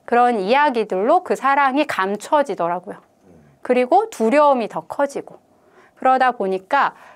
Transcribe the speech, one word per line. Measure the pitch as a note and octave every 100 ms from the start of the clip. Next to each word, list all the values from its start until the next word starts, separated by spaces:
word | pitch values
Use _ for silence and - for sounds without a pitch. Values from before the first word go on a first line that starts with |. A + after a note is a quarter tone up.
| -
그런 | A#3+ B3 A3+
이야기들로 | F#3 C4+ D4 A#3 G#3+ F#3+ A3 F4+
그 | F4+ F#3+
사랑이 | C4 C#4 C4+ C4 D4
감춰지더라고요. | - F#3+ G3+ - D4+ C#4 F3+ E3+ F3 F#3 F#3 _ _ _ E3 _ _
그리고 | - B3 B3 F4+ A4
두려움이 | - A3+ C#4+ D4 B3+ G3+
더 | E3
커지고. | - - F#3+ F#3+ - - _ _ _ _ _ -
그러다 | B3+ C4 B3+
보니까 | B3 G3 F#3+ - C#4 G3+ - -